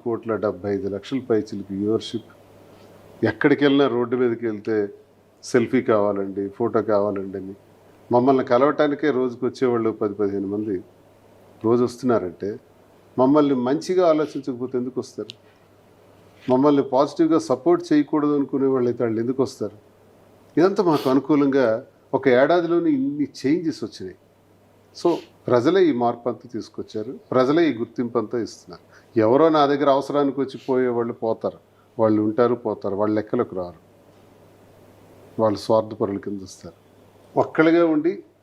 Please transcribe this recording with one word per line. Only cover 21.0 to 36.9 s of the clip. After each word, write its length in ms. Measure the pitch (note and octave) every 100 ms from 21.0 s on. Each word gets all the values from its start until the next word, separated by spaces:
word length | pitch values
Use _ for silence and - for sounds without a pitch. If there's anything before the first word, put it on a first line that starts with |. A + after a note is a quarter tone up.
| C3+
అనుకూలంగా 560 | C3+ - D3 C#3 C3+ A#2+ A2 - _ _
ఒక 140 | C3 C#3
ఏడాదిలోనే 600 | B2 D3 F3 E3+ E3+ E3
ఇన్ని 360 | C#3 C#3 D3 C3+ -
చేంజెస్ 480 | C3 F3 D#3+ -
వచ్చినాయి. 340 | G#2+ - F#2+ F2+ _ _ _ _ _ _ _ -
So, 180 | F3 D#3 - _ -
ప్రజలే 380 | A#2+ C3 F#3+
ఈ 80 | F3
మార్పు 360 | A#2+ A#2+ A#2+ B2+
అంతా 200 | A2 A#2+
తీసుకొచ్చారు, 680 | A2 G2 - G2 A2 G#2+ F#3 -
ప్రజలే 400 | B2+ B2+ D#3 E3
ఈ 40 |
గుర్తింపు 440 | A#2 A#2 - A#2+ A#2+
అంతా 200 | G#2 B2
ఇస్తున్నారు. 800 | G2+ - - - _ - _ A2
ఎవరో 300 | A2 C3+ D#3+
నా 180 | D#3 C#3+
దగ్గర 240 | C#3+ C#3+
అవసరానికి 500 | C#3 C#3 C#3+ C#3 C3
వచ్చి 200 | C3 B2 -
పోయేవాళ్ళు 440 | B2+ B2+ A#2+ A#2
పోతారు, 460 | A#2 A2+ A2 G2 - _ _ _ -
వాళ్ళు 240 | A2 G#2+
ఉంటారు, 320 | G#2+ A2 A#2+
పోతారు, 400 | A#2+ A2+ G2+ G#2
వాళ్ళు 200 | G2 G#2+
లెక్కలోకి 400 | G#2+ G#2 B2+ A2+
రారు, 360 | F#2+ F2 E2+ _ _ _ _ _ _ - _ - - - - - - - -
వాళ్ళు 160 | A2 G2
స్వార్థపరుల 580 | - A2 G#2+ A2 G#2 G2
కింద 260 | - G2+
వస్తారు. 480 | F#2+ - F3 - _